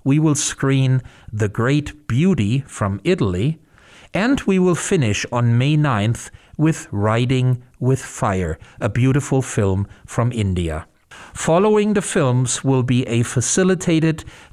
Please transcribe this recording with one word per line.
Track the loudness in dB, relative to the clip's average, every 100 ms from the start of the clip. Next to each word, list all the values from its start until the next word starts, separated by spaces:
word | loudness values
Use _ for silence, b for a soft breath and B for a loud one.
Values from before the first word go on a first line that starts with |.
we | 0 2
will | 2 0
screen | -2 -2 0 2 2 0 B B B
The | -4 -4
Great | 0 0 0 -2 -10 -4
Beauty | 0 2 2 0 -2
from | -4 -4 -4 -2
Italy, | -2 0 0 0 -2 -4 B B B B B
and | -4 0 0
we | 0 2
will | 2
finish | 0 0 0 2 -2 -4
on | 0 2 2
May | 2 2
ninth | 2 0 0 -4 -8 b b 0
with | 0 0 -4
Riding | -2 0 0 0 0 0 -2 -6 -4
with | 0 0
Fire, | -4 -4 -2 0 -2 -6 B B
a | -4
beautiful | 0 2 2 0 -2
film | -2 0 0 0 -4 B -10
from | -4 -2
India. | 0 -2 -2 -2 -6 -10 _ _ B B
Following | -6 0 2 4 4 2
the | 0
films | 0 0 2 2 0 -2
will | 0 2
be | 2 0 0
a | -2
facilitated | 0 -2 0 0 2 0 0 2 0 -2 -8 B B